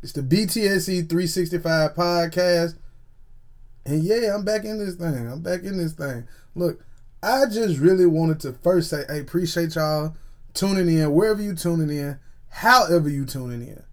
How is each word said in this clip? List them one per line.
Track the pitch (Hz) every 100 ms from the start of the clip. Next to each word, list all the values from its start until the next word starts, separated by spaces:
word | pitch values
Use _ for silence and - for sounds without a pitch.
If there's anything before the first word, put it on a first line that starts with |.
It's | -
the | 147
B | 131 180 214
T | 226 208
S | 190 -
C | 185
three | 165 165 175
sixty-five | 185 170 170 165 160 156
podcast. | 160 175 175 170 180 180 175 170 - - - - - - - - - - - -
And | 151
yeah, | 165 226 226
I'm | 208
back | 202 214
in | 208 214
this | 202 175
thing. | 170 135 117
I'm | 135
back | 175 180
in | 185 190
this | 165
thing. | 156 143 120 117 - - -
Look, | 175 - - - - -
I | 196 262 269
just | 214 220 147
really | 156 190 180
wanted | 160 160 156
to | 139
first | - 170 180 -
say, | 147 139
hey, | 151
appreciate | 139 165 175 170 170 160
y'all | 156 156 156 160 - - -
tuning | - 196 196 175
in, | 160 156
wherever | 147 214 208
you | 208
tuning | 165 175 170 151 147
in, | 143 143 - - -
however | - 226 254 185 170 147
you | 143 135
tuning | 135 123 120
in. | 120 - -